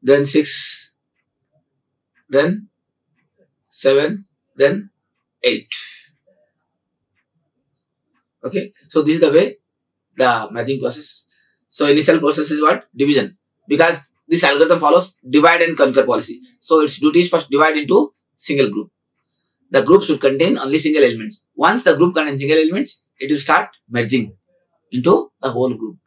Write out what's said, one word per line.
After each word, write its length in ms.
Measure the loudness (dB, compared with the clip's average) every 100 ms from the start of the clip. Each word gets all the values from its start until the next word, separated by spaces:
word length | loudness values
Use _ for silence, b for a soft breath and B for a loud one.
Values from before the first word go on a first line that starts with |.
Then 240 | 4 2 2
six. 680 | 0 0 -2 -2 -6 -10 _ _ _ _ _ _ _ _ _ _ _ _ _ _
Then 380 | 0 2 -2 -8 _ _ _ _ _ _ _ _ _ _
seven. 560 | -4 0 2 0 -6 -14 _ _ _
Then 340 | 0 0 -10 _ _ _ _ _
eight. 300 | -4 -4 -8 -12 -12 -18 -20 _ _ _ _ _ _ _ _ _ _ _ _ _ _ _ _ _ _ _ _ _ _ _
Okay. 280 | -10 -8 -10 b b
So 120 | -2
this 140 | 0 2
is 60 |
the 100 | 4
way 260 | 4 0 -4 _ _ _ _ _ -2
the 320 | 0 0 -4
merging 280 | -8 -6 -4
process. 460 | -4 -8 -12 -14 _ _ _ _ _
So 180 | -4 2
initial 320 | 2 4 2
process 320 | 2 -2 -2
is 100 | 0
what? 240 | 0 0 -6 -4
Division. 420 | 0 0 -2 _ _ _ _
Because 400 | 0 0 0 -10 _ _
this 160 | 0
algorithm 360 | 2 2 2 2
follows 380 | 2 2 0 -10 -2
divide 340 | 2 4 2
and 160 | 0 0
conquer 280 | 0 2 0
policy. 340 | -2 -4 -12 b b
So 220 | 0 2
its 180 | 2 0
duty 220 | 0 2
is 80 | 2
first 200 | 0 -2
divide 280 | 0 0 -2
into 360 | 0 0 0 _ _ _
single 320 | -6 -2 -2
group. 220 | -2 -10 _ _ _ _ _ _ _ _
The 120 | -2
group 200 | 4 2
should 180 | 2 0
contain 360 | 0 0 0 -2
only 200 | -2 -2
single 260 | 0 2
elements. 420 | 2 0 -10 -16 _ -2
Once 280 | 0 2
the 120 | 0 2
group 180 | 2 0
contains 240 | -4 -4
single 200 | 0 0
elements, 440 | 2 -2 -6 -10 _ _
it 120 | -6
will 80 | -4
start 300 | 0 -2 -2 _ _
merging 460 | -6 -2 -2 -4 -12 _ _ _ _ _
into 400 | -4 2 2 0 _
the 80 | -8
whole 240 | -4 -4
group 240 | -4 -10 -14